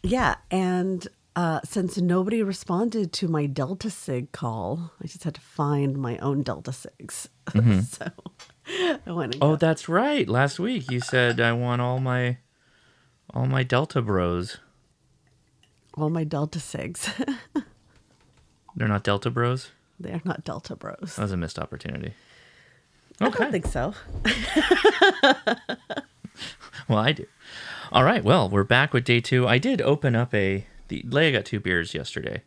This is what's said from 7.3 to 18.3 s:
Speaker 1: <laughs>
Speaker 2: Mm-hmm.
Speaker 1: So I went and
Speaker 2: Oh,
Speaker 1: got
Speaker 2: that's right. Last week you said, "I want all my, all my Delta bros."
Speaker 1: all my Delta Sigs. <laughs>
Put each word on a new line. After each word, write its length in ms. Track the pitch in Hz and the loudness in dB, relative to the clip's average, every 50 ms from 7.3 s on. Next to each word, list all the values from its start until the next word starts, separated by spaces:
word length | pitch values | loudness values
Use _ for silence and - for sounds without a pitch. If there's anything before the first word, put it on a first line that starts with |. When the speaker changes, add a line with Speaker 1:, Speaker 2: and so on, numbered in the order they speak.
Speaker 1:
<laughs> 140 | _ _ _ | _ _ _
Speaker 2:
Mm-hmm. 340 | - - 104 113 117 101 92 | 0 2 4 6 6 6 4
Speaker 1:
So 260 | 104 - - - - - - - _ - _ _ - _ _ _ _ - 370 370 370 349 294 - - | 2 0 -4 -8 -10 -10 -10 -12 _ -20 _ _ -20 _ _ _ _ -10 -4 -2 0 0 -2 -2 -6
I 60 | - | -8
went 220 | 170 170 151 110 - | -4 -4 -4 -4 0
and 80 | 143 | 2
Speaker 2:
Oh, 80 | 143 147 | 2 2
Speaker 1:
got 100 | 156 151 | 4 4
Speaker 2:
that's 280 | 165 160 156 - - - | 2 2 2 0 -2 0
right. 400 | 165 190 240 294 302 277 - - | 0 2 2 2 0 0 0 2
Last 320 | 110 123 135 139 - - | 2 2 2 2 0 -2
week 280 | 175 233 254 202 127 127 | -2 -2 -2 -4 -4 -4
you 80 | 123 123 | -4 -4
said, 400 | 120 - - 127 123 120 117 117 | -2 0 2 4 4 4 4 4
"I 120 | 120 117 | 2 2
want 300 | 117 120 123 123 123 120 | 2 0 0 0 0 0
all 160 | 123 123 127 131 | 0 0 0 0
my, 400 | 131 127 123 123 123 123 123 123 _ _ _ _ _ _ _ _ _ _ _ _ _ _ _ _ _ - - | 0 0 0 0 0 0 -2 -4 _ _ _ _ _ _ _ _ _ _ _ _ _ _ _ _ _ -8 -4
all 120 | - 127 | -2 0
my 180 | 131 131 131 127 | 0 0 0 0
Delta 360 | 127 127 127 156 - - 131 | 2 2 2 2 0 -2 -2
bros." 580 | 117 107 101 92 87 87 87 87 90 107 - - _ _ _ _ _ _ _ _ _ _ _ _ _ _ _ _ _ _ _ _ _ _ _ _ _ _ - | 0 2 2 2 2 2 0 -2 -4 -6 -10 -16 _ _ _ _ _ _ _ _ _ _ _ _ _ _ _ _ _ _ _ _ _ _ _ _ _ _ -6
Speaker 1:
all 140 | 147 151 151 | -2 -2 0
my 140 | 165 170 | 0 0
Delta 380 | 160 151 160 143 147 156 - 165 | -2 -2 -2 -2 -2 -2 -4 -8
Sigs. 500 | - - - - - - 170 - - - - | -10 -8 -8 -8 -8 -8 -8 -6 -8 -8 -6
<laughs> 1600 | - 269 - 269 233 - _ _ 294 - - _ _ _ _ _ _ _ _ _ _ _ _ | -4 -4 -4 -4 -6 -8 _ _ -6 -6 -6 _ _ _ _ _ _ _ _ _ _ _ _